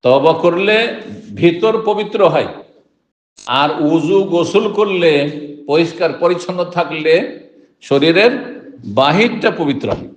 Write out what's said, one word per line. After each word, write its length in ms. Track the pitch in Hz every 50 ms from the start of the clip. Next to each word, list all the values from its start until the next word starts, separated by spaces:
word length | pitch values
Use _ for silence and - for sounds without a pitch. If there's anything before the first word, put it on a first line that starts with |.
তওবা 320 | - 131 127 139 139 160 156
করলে 680 | 160 - 175 170 175 196 202 214 220 233 233 - - - - - - - - 104
ভিতর 460 | - 151 170 165 - 214 220 220 226 -
পবিত্র 440 | 208 208 196 214 208 - 208 196 165
হয়, 180 | 151 151 113 - - - - _ _ _ _ _ _ _ _ _ _ _ _ _ _ - -
আর 220 | - 120 135 147 151 156 -
উযু 420 | 151 147 160 165 147 160 196 196 190
গোসল 500 | - 170 170 165 - - 202 226 208 -
করলে 380 | 208 214 202 190 180 170 165 151 143 143 147 147 - - - - - -
পরিষ্কার 460 | - 143 160 170 160 - - 175 160 135
পরিচ্ছন্ন 500 | - 170 170 180 175 - - 180 180 175
থাকলে 760 | 175 - 180 170 - 160 156 151 160 160 180 269 - - - - - _ - - _ _ _
শরীরের 800 | - - 139 139 143 160 165 185 208 247 262 254 - - - - - - - - -
বাহিরটা 680 | 101 104 123 135 147 160 190 226 240 233 - - 226
পবিত্র 400 | 170 - 165 139 139 - - 107
হয়। 160 | 95 82 - - -